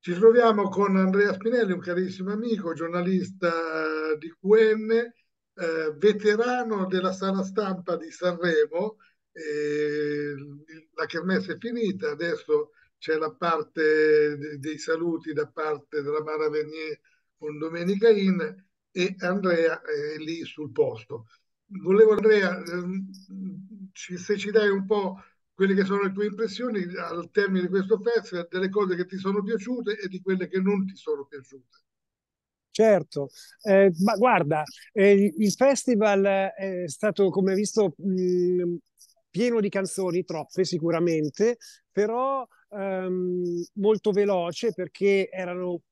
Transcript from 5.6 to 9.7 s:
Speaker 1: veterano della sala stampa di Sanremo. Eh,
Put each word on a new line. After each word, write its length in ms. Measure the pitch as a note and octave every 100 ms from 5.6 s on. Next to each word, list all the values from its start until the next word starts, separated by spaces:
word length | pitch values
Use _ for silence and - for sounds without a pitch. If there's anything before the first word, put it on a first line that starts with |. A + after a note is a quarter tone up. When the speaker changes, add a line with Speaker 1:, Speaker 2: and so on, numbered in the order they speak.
| E3+ D#3+ D#3 D3
Speaker 1:
veterano 880 | G3+ G#3 G#3 G#3 A#3+ B3 A#3 G#3 F#3
della 260 | F#3 F#3
sala 300 | F#3+ F#3+ F#3+
stampa 560 | F#3+ - G3 F#3 - E3+
di 140 | D#3+
Sanremo. 880 | - F3+ E3+ F3 D#3 D3+ E3 G#3+ A3 _ _ _
Eh, 1040 | - D#3 D3 D3